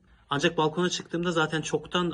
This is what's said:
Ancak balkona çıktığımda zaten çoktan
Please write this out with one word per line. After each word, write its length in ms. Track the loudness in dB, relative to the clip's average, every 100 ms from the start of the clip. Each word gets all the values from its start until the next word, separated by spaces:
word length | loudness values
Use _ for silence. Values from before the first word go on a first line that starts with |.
| _ -20 -4
Ancak 280 | 0 0 2
balkona 320 | 0 2 -2
çıktığımda 420 | -2 -4 -4 0
zaten 300 | 2 2 0
çoktan 520 | -2 -4 -2 -2 -2